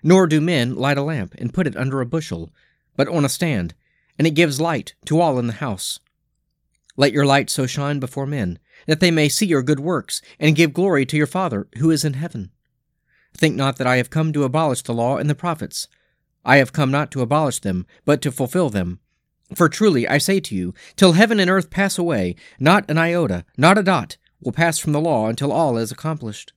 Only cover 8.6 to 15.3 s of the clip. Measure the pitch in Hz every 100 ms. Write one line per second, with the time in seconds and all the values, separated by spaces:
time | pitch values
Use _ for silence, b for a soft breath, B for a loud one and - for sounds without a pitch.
8.6 | b b b 156 180 160 147 - 208 147
9.6 | 127 147 151 165 - - b b 151 156
10.6 | 165 170 196 151 131 151 147 180 185 101
11.6 | - 113 156 156 156 135 165 123 92 _
12.6 | _ _ _ _ _ _ _ - 160 131
13.6 | 139 135 123 127 120 156 156 147 135 147
14.6 | 160 123 - 117 120 135 147